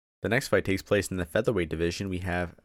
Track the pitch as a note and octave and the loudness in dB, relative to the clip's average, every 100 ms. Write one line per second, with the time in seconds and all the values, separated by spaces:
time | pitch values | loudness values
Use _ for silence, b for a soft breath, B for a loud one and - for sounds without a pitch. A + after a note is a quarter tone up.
0 | _ _ F#2+ A#2 - G2+ F2 F#2+ - G#2 | _ _ 0 0 2 2 2 -2 2 2
1 | F#2 F#2+ E2+ - A#2 G#2+ E2 D#2+ E2+ F2 | 2 -4 -2 0 0 0 -2 0 -2 -2
2 | G2 F2+ F#2 F2+ F2 - | -4 -4 -2 -2 -4 -8